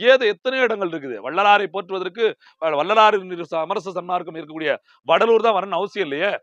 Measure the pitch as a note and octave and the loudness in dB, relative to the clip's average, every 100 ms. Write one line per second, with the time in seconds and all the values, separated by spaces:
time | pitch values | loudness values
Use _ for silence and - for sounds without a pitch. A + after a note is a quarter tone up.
0 | A3+ C4 A3+ G3+ B3+ C4 B3 G#3+ F#3 D#3+ | 2 4 2 -2 -4 -2 -2 -2 -4 -6
1 | C3+ A2 A#2 E3+ G3+ G3+ F#3+ F#3 F#3 F#3+ | -8 -8 -6 0 4 4 2 -6 -8 -8
2 | F3+ F#3 A3 - _ _ D#3+ D3 E3 A3 | -8 -2 -2 -2 _ _ -2 0 2 4
3 | G#3+ G#3 F#3 F3 E3+ E3 D#3+ F#3+ F3 F3 | 4 4 -4 -10 -6 -6 -4 -6 -6 -8
4 | F3 F3+ E3+ D#3+ D3+ D#3 D#3 A#2+ _ _ | -6 -6 -6 -12 -12 -4 -2 -2 _ _
5 | - E3+ A3+ A3+ A3+ G3 G3 F3 G3 G#3 | 0 2 4 4 4 2 2 -4 -4 -4
6 | E3 C#3 G3 D#3 | -4 -2 -2 -4